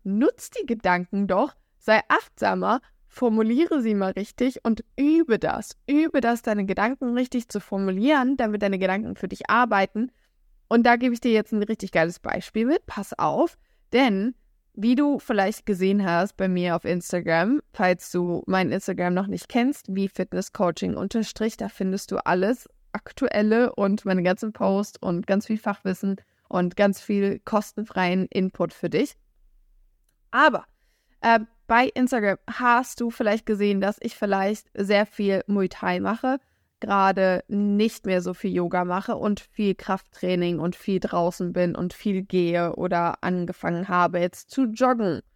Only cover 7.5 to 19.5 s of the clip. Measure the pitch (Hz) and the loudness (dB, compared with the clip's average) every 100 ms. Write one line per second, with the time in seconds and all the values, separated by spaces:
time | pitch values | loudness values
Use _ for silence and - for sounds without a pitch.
7.5 | 208 - 196 196 185 247 294 254 269 220 | -10 -6 -2 -2 0 2 2 2 0 -2
8.5 | 208 202 190 190 190 220 196 185 - - | 0 -2 0 0 -2 -4 -8 -8 -8 0
9.5 | 226 247 202 190 214 254 _ _ _ _ | 2 4 2 0 -2 -6 _ _ _ _
10.5 | _ - 233 240 233 254 233 247 214 208 | _ 2 4 6 4 2 0 2 2 2
11.5 | 214 208 220 190 175 165 175 - - - | -2 -2 -4 0 2 2 -2 -6 -6 -4
12.5 | 220 233 339 - - 196 - 156 208 330 | -2 2 0 -2 -10 -10 -2 0 2 0
13.5 | - _ _ - 233 262 190 220 - _ | -2 _ _ -2 2 4 2 -2 -6 _
14.5 | _ _ - 220 247 294 269 - 214 190 | _ _ -4 0 2 2 0 -2 0 0
15.5 | - - 185 190 202 190 170 196 - 190 | -2 -4 0 2 2 2 0 0 -2 -2
16.5 | 180 175 170 - 175 - 180 165 165 190 | 0 0 -2 -2 -4 -2 -4 0 2 2
17.5 | 294 - - 185 180 - 180 180 170 - | 0 -2 -2 0 0 -2 -2 -2 -2 0
18.5 | 190 170 175 - 190 180 180 196 180 - | 0 0 -2 -4 -2 0 0 -2 -6 -4